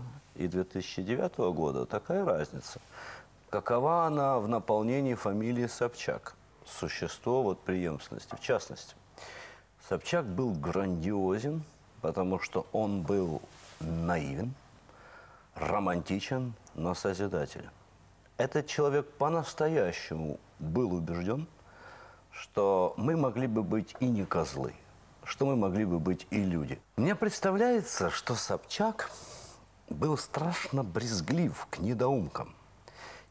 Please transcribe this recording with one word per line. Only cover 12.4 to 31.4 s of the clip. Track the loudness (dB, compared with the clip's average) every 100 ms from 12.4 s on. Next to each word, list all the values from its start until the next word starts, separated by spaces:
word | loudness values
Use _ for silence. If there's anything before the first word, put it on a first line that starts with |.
| -2 -4 -2
он | -2 0 0
был | 0 2 2 -2 -8 -20 -18 -8
наивен, | -4 -2 0 0 -2 -2 -4 -6 -16 -20 -20 -20 -20 -20 -20 -20 -14
романтичен, | -6 0 2 2 0 0 -2 0 -2 -2 -8 -12
но | -4 -2
созидателен. | 0 0 0 0 0 -2 -8 -14 -18 -20 -20 -20 -20 -8 -4
Этот | 0 0 0
человек | 2 4 4 0
по-настоящему | 0 2 2 0 0 2 4 2 0 -4 -4 -4 -6 -12 -8
был | -2 2 2
убежден, | 0 -2 -2 -2 -2 -4 -12 -20 -20 -20 -20 -20 -20 -18
что | -16 -6 2 4 6 4 2
мы | 2 4
могли | 2 2 2
бы | 2
быть | 2 0 0 0
и | 2
не | 2 2
козлы, | 0 0 -2 -6 -8 -20 -20 -20 -14
что | -6 0 2
мы | 4
могли | 4 4 2
бы | 2
быть | 2 0 0
и | 0
люди. | 2 2 -2 -6 -6 0
Мне | 2 2
представляется, | 0 2 2 4 4 4 0 0 0
что | 0 -2 -2
Собчак | -2 -4 -2 0 0 0 -6 -8 -12 -12 -14 -16 -20 -16 -10
был | -2 0 0
страшно | -2 -2 -2 -2 -2 -2
брезглив | 0 -2 -2 -2 0 2